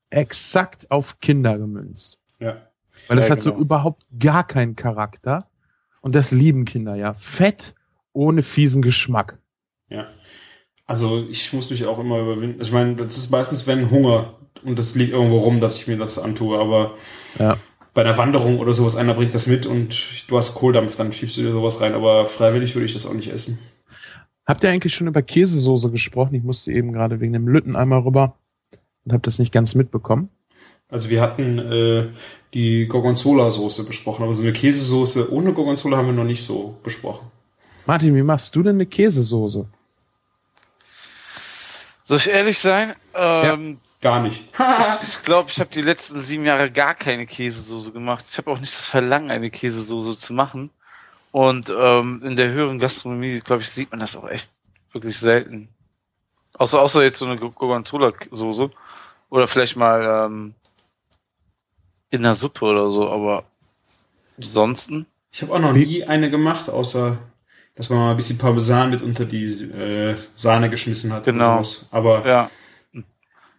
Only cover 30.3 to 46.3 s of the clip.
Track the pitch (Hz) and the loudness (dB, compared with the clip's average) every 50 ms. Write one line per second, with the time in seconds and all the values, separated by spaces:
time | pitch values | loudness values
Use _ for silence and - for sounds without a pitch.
30.3 | _ _ _ _ _ _ - - _ _ _ - 127 117 110 110 117 117 120 117 | _ _ _ _ _ _ -20 -20 _ _ _ -10 -10 -8 -4 0 2 2 2 0
31.3 | 117 143 135 123 120 117 120 117 117 117 117 117 113 113 117 113 - - - - | 0 -2 -2 -2 -2 -2 -4 -2 0 0 2 2 2 2 0 -4 -8 -16 -20 -20
32.3 | - - _ _ - 120 117 113 113 113 113 113 - 123 120 123 123 - - 143 | -20 -20 _ _ -4 -2 0 2 2 2 0 0 0 0 2 2 0 2 4 4
33.3 | 143 135 120 113 107 104 104 104 - - 104 104 117 - - 107 101 117 113 113 | 4 6 4 4 2 0 -4 -6 -6 -8 -10 -10 -10 -8 -8 -8 -6 -4 -2 -2
34.3 | 113 107 113 117 113 - 139 139 143 139 135 123 131 131 127 127 - 127 117 - | -2 0 0 -2 0 2 2 2 2 2 0 0 0 0 0 0 0 -2 -2 0
35.3 | 120 143 180 190 - 160 147 143 143 139 - 143 135 131 123 127 123 120 117 117 | 0 0 0 0 0 0 0 -2 -2 -2 0 0 0 2 2 0 0 0 0 -2
36.3 | 120 117 - - 104 101 101 107 110 - - 113 110 - - - - - - - | -4 -4 -6 -6 -6 -6 -8 -10 -14 -14 -12 -12 -12 -10 -10 -12 -12 -12 -16 -20
37.3 | _ _ _ _ _ _ _ _ _ _ - - 160 160 160 156 143 135 139 151 | _ _ _ _ _ _ _ _ _ _ -2 0 0 2 4 4 4 4 4 2
38.3 | 156 135 - - - 156 180 208 202 196 180 185 - - 202 220 160 131 120 107 | 0 0 -2 -2 0 2 2 4 4 2 0 -2 2 2 2 4 4 2 0 0
39.3 | 117 113 110 104 110 104 101 107 _ _ _ _ _ _ _ _ _ _ _ _ | 0 -2 -2 -2 -4 -6 -8 -10 _ _ _ _ _ _ _ _ _ _ _ _
40.3 | _ _ _ _ _ _ _ _ _ _ _ _ _ - - - - - - - | _ _ _ _ _ _ _ _ _ _ _ _ _ -20 -20 -20 -20 -20 -20 -20
41.3 | - - - - - - - - - - - - _ _ - - 143 143 143 196 | -20 -18 -18 -18 -20 -20 -20 -20 -20 -20 -20 -20 _ _ -4 0 0 2 2 4
42.3 | 202 196 202 214 202 - - 190 190 202 220 220 - _ _ _ - 185 180 165 | 2 4 4 2 0 2 2 2 2 2 0 -2 -6 _ _ _ -4 0 2 2
43.3 | 165 160 160 151 156 151 156 156 143 127 _ _ _ _ - 123 120 120 117 104 | 2 4 2 2 0 0 -4 -10 -12 -14 _ _ _ _ 0 2 2 2 0 -2
44.3 | - - - - - - 262 254 240 220 208 208 214 208 - - - - - 151 | -6 -8 -16 -14 -2 0 2 2 4 4 4 2 0 -2 -6 -10 -10 -8 0 2
45.3 | 170 180 175 - - - 175 - - 156 147 160 165 - - - 147 143 131 131 | 2 2 2 0 -4 -6 -6 -4 -4 -2 0 0 0 0 -4 -12 -10 -10 -8 -6